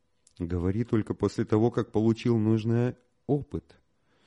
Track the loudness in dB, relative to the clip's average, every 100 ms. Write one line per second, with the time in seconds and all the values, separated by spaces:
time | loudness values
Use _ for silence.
0 | _ _ _ -10 -6 -2 0 -2 0 0
1 | -2 -2 -2 -2 0 2 2 0 -2 0
2 | 2 2 0 2 2 0 0 0 -2 -4
3 | _ _ -4 -4 -4 -10 -10 _ _ _
4 | _ _